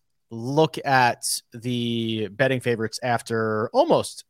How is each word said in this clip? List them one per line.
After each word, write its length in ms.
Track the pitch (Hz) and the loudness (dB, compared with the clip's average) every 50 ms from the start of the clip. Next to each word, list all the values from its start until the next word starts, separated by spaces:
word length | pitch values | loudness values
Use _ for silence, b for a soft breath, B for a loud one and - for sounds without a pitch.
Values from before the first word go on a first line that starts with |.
| _ _ _ _ _ - | _ _ _ _ _ -14
look 480 | 113 113 117 127 143 151 160 156 - - - | -12 -10 -6 -2 2 2 2 2 2 -4 -2
at 560 | 139 135 131 123 120 110 - - - - - - _ - | 2 4 4 4 4 2 0 -4 -6 -6 -6 -8 _ -16
the 760 | 120 110 127 123 120 120 120 117 117 113 113 110 110 107 95 | -10 -6 -4 -4 -2 -2 -2 -2 -2 -2 -2 -2 -4 -4 -4
betting 320 | 101 113 135 131 135 123 | -2 0 2 2 2 0
favorites 380 | - 123 117 107 113 104 - - - | 0 -2 -2 0 -2 -4 -6 -4 -2
after 680 | 123 117 117 - - 117 113 110 110 107 110 113 - - | -2 -2 -2 -2 -2 -2 -2 0 0 0 -2 -2 0 2
almost 520 | 254 339 330 202 127 - - - - - | 2 4 4 4 2 2 -2 -8 -16 -14